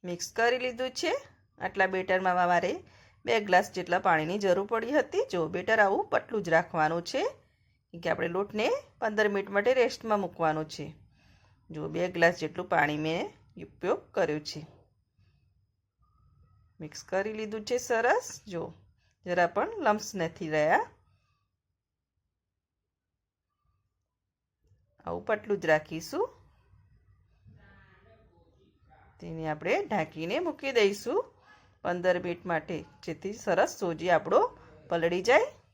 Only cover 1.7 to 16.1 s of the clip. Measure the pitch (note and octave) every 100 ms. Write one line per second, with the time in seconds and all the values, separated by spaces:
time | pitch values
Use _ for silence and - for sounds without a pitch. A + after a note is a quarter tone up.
1.7 | G3 F#3 F#3+ F#3 F#3 F#3 F3+ F3 F3 F3+
2.7 | D#4+ - - - _ - A#3 G#3 F3+ G3+
3.7 | - - F3+ F#3 D#3+ D#3 G3+ G3+ F3+ G3+
4.7 | A3+ A#3 C#4+ C4+ F#4 C5+ F3+ D#3+ F3+ F3+
5.7 | A3 G3+ G#3+ - - - A3 F3 D#3+ E3
6.7 | E3+ D#3 E3 E3+ C4 G#4+ - _ _ _
7.7 | _ _ E3+ E3 E3 E3+ F3 G3+ G#3 A#3
8.7 | C5+ - _ A3+ G#3 G#3 G3+ G3+ G3 G#3
9.7 | C4 B3 - A3+ G#3 F#3 - E3 D#3 D#3
10.7 | - D3+ - - _ _ _ _ _ _
11.7 | D#3 D#3 D#3+ F3+ F3 E3+ F3 D#3 - F3+
12.7 | E3+ D3 D3+ D#3 E3+ G4+ - _ - -
13.7 | - - D#4+ - - E3+ D3+ D3+ - D#3
14.7 | - _ _ _ _ _ _ _ _ _
15.7 | _ _ _ _